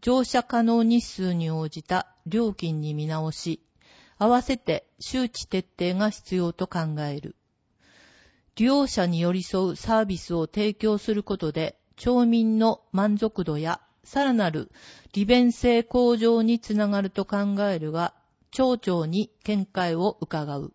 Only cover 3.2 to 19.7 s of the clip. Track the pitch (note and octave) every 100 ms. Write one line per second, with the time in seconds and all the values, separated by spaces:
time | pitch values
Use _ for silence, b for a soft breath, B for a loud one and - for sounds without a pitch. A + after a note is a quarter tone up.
3.2 | D#3+ D#3 - D#3+ _ _ b b b b
4.2 | G#3+ B3 B3 B3+ - D#3+ _ _ - B3+
5.2 | B3+ - - F#3+ - - F3 F3+ G#3+ G3+
6.2 | - F#3 F3 E3+ F#3 F3+ D#3+ D3+ D3 C#3+
7.2 | - - _ _ _ _ b b b b
8.2 | b b b - A3+ C#4 C4+ - F3+ E3+
9.2 | F3 F3+ F3+ F#3+ F#3 D#3 - A3+ G#3+ F3+
10.2 | - E3+ D#3+ - G#3 G#3 G#3+ G#3 - G#3
11.2 | - F#3+ D#3+ D3+ D#3+ - _ _ - B3
12.2 | A#3+ A#3 A3 A3 A3+ - _ F#3 G#3 G#3
13.2 | A3 - E3 D3+ D#3+ E3+ _ _ - C#4
14.2 | C#4 A#3+ F#3 D#3 - B B B B -
15.2 | G3+ B3 B3 A#3 B3 A#3 A#3 B3 B3 A#3+
16.2 | A3+ A3+ A3+ A#3 - G#3+ G#3 G3+ G3 G3
17.2 | F#3+ G3+ G3+ G3+ G3+ F3+ D#3 D#3+ E3+ _
18.2 | _ _ _ - C4 B3 - F3 D#3 F3+
19.2 | G#3 _ - G#3 F#3+